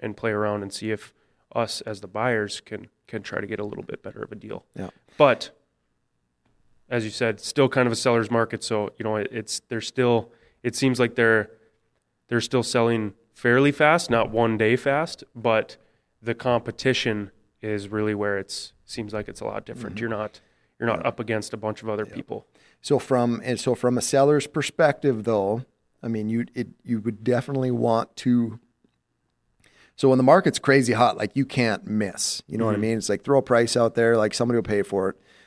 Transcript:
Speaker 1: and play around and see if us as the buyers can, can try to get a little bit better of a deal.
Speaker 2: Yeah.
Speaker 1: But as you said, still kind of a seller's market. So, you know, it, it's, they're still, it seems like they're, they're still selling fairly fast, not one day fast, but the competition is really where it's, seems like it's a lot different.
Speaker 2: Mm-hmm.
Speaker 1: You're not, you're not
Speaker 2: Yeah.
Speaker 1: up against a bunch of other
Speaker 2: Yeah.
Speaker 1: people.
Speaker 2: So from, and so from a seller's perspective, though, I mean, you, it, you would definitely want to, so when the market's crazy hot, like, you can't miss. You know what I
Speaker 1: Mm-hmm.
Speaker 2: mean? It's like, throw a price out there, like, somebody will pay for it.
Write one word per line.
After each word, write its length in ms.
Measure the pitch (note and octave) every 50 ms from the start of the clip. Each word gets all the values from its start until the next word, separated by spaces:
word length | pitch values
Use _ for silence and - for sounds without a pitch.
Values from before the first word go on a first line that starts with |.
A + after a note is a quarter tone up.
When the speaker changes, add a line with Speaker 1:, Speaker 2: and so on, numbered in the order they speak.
Speaker 1:
and 160 | - A2 G2+
play 160 | - - A2+
around 300 | G#2+ G#2 G#2+ G#2 G#2 G#2
and 100 | G2 G2
see 180 | - - A2 A2
if 240 | G#2+ - - - _ _ _ _ _ _ _ _ -
us 260 | A#2 A2+ A2 - -
as 180 | - A2 G#2+ G2
the 80 | G2+ F2+
buyers 520 | F#2 G#2+ A#2 B2+ A#2 G#2+ G#2 G2+ - -
can, 280 | - - A2 G2+ G#2 - _ _ _
can 160 | - - G#2+
try 180 | G2 - - -
to 60 | G2+
get 120 | G2+ G#2+ G2+
a 40 | G#2
little 200 | G#2 - G#2 A2
bit 180 | - - -
better 200 | - G2 - G#2+
of 100 | G#2 -
a 20 | G#2+
deal. 300 | G#2 G#2+ G#2+ G2+ F#2+ - _ _
Speaker 2:
Yeah. 140 | - F#2+ F2+ - _ _ _ _
Speaker 1:
But 340 | - D3+ C3+ A2+ - - - - _ _ _ _ _ _ _ _ _ _ _ _ _ _ _ _ _ _ _ _ _ _ _ _ _ _ _
as 160 | B2+ A#2+ A2
you 60 | G#2+
said, 300 | - - B2 A2+ G#2 -
still 280 | - - - D3 C3+ C3
kind 180 | - C3+ B2
of 60 | A#2+
a 40 | A#2
seller's 340 | - - C3 A#2 A#2 A2 G#2
market. 320 | A#2+ A#2 A2+ A2 A#2 G#2+
So, 300 | - - A2+ G#2+ G#2 - - -
you 60 | G#2+
know, 120 | G#2+ G#2+
it, 120 | G#2+ G#2 -
it's, 300 | - A2+ G#2+ - - - - _
they're 120 | A#2+ A2+
still, 500 | - - - C3 B2 A#2+ A#2 A2+ - - - _ _ _ _ _
it 120 | - A#2+ -
seems 240 | - C3+ C3 B2 A#2
like 140 | B2 A#2 A#2+
they're, 360 | B2 A#2 A2+ A2+ G#2+ G2+ - - _ _ _ _ _ _ _ _ _ _ _ _ _ _ _
they're 120 | A#2+ A#2
still 220 | A2 - C#3 B2
selling 520 | A2+ - - A#2+ A2+ A#2 A#2 A2+ G#2+ G2+ - _ _ _
fairly 400 | _ - - A#2+ A#2+ C3+ C#3+ D3
fast, 380 | C#3 - D3+ D3+ E3 F3 - -
not 200 | A#2+ A2+ A2+ -
one 260 | G#2+ A2+ A#2 A2+ A2 G#2
day 180 | A2 A2 B2
fast, 480 | B2 - C#3 C#3 D3+ E3 E3+ - - - - _
but 420 | A#2 A2+ A#2 A2 A2 - - - _ _ _ _ _ _ _ _ _
the 120 | G#2+ A#2 A#2
competition 960 | - - B2+ A#2+ A#2 A#2+ A2+ - - - C3 B2 - - A#2+ G#2+ G#2 G2+ F#2+ - _ _ _ _ _
is 280 | - A2 G#2+ G2+ G2 G2
really 260 | G#2+ G#2+ G#2+ G#2+ G#2
where 240 | G2+ G#2 G#2 G2+ G2
it's, 340 | F#2+ - - - - - _ _ _
seems 280 | - - A#2+ G#2+ G#2
like 160 | G#2+ G#2+ G#2 G#2+
it's 120 | - -
a 40 | A2
lot 200 | G#2+ G#2 G#2+ G#2+
different. 320 | - A#2 B2+ A#2 - F2+
Speaker 2:
Mm-hmm. 40 | G#2+
Speaker 1:
You're 80 | A#2 A2+
not, 300 | A2 G#2 G#2+ G#2+ - - _ _ _ _ _ _ _ _
you're 100 | A#2 A#2
not 120 | G#2+ -
Speaker 2:
Yeah. 80 | - B2
Speaker 1:
up 120 | - -
against 320 | A2+ A2+ A2 G#2+ G#2 - A#2
a 20 |
bunch 260 | G#2 G#2+ G#2+ G#2 -
of 60 | A2+ A2
other 160 | G#2 G#2 G#2 -
Speaker 2:
Yeah. 60 | G2
Speaker 1:
people. 320 | - - - G#2+ G#2+ - _ _ _ _ _ _ _
Speaker 2:
So 180 | - - D3 B2
from, 420 | - - C3+ B2 A#2+ A#2+ A#2 A2 -
and 140 | B2+ A#2+ G#2+
so 140 | - C3 A#2+
from 220 | - - B2 B2
a 60 | A#2
seller's 440 | - - C#3+ C3+ C#3 D3 D3+ C#3+ C#3+
perspective, 800 | - - D#3+ C#3 - - - D#3+ D3 C#3+ - - C#3 A#2+ A2 G2+
though, 400 | A#2 A2 G2+ G2 G2 A2 A#2+ B2+ - _ _ _ _ _ _
I 60 | - A#2
mean, 200 | A2+ G#2+ G#2+ A2
you, 180 | A2+ A#2 A#2+ - _
it, 140 | B2+ A#2+ - - _ _
you 160 | A#2+ A#2 A2
would 220 | G2+ A2+ G#2+ G2+
definitely 480 | A2 B2 A#2+ A#2+ B2 - C#3 C3 C3 B2+
want 460 | A#2+ A#2 A#2 A#2 A2+ A2+ - - _
to, 420 | - - B2 A#2+ A#2+ A#2+ A2 A2 - _ _ _ _ _ _ _ _ _ _ _ _ _ _ _ _ _ _ _ _ _ _ _ _ _ _ _
so 120 | - - C3
when 100 | C3 B2+
the 60 | B2+
market's 340 | C3+ D#3+ F#3+ F#3 D3+ - -
crazy 360 | - C#3 C3+ C#3 B2 A#2+ A2+
hot, 220 | A2 A#2+ A2+ -
like, 160 | G2+ G#2+ G2+ -
you 80 | C#3 C3
can't 420 | C3+ - B2+ A#2+ A2 G2+ G2+ G2
miss. 560 | - G#2+ G#2+ G#2 F#2+ - - - - - - - -
You 100 | - A2
know 60 | A2+
what 60 | A2
I 20 | G#2
Speaker 1:
Mm-hmm. 60 | G#2
Speaker 2:
mean? 160 | G#2+ A2+ A2+ A2
It's 100 | F#2 -
like, 140 | G2+ G2
throw 160 | - C3+ C#3 C3+
a 40 |
price 340 | C3 - B2 A#2 A#2+ A2+ -
out 180 | B2+ A#2 A2+ -
there, 220 | A#2 A#2 A2+ A#2
like, 180 | A2+ G#2+ G#2+ -
somebody 220 | - A#2+ A#2+ A#2+
will 60 | A#2
pay 200 | F#2+ A2 G#2 G2+
for 280 | F#2+ - G2+ G2 F#2+ F#2+
it. 60 | - - _ _ _ _ _